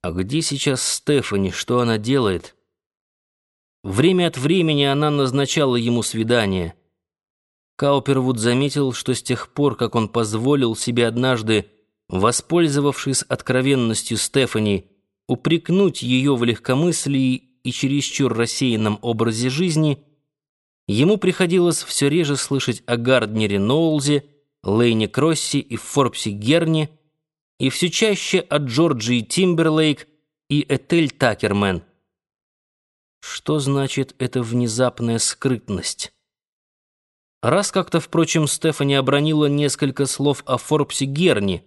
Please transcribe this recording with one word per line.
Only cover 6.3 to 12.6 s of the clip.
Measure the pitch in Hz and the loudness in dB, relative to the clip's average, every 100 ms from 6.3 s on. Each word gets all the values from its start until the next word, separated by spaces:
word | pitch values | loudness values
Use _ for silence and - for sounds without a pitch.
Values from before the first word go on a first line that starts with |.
| 123 104 95 85 - _ _ _ _ _ _ _ _ _ - | 2 2 -2 -4 -10 _ _ _ _ _ _ _ _ _ -2
Каупервуд | 143 139 139 135 127 120 | 0 2 2 0 0 0
заметил, | 113 120 143 143 135 | 0 2 0 0 -2
что | 120 - | -2 -4
с | 123 | -4
тех | - 123 - | -2 -6 -4
пор, | - 143 113 | 0 0 0
как | 117 | -2
он | 120 107 | 0 0
позволил | 117 110 110 123 147 120 110 | 0 -2 0 2 2 2 -2
себе | - 117 117 | -2 0 0
однажды, | 117 127 120 110 107 92 _ _ _ _ | 2 0 0 2 0 0 _ _ _ _
воспользовавшись | 92 104 120 - 170 | 0 2 0 0 2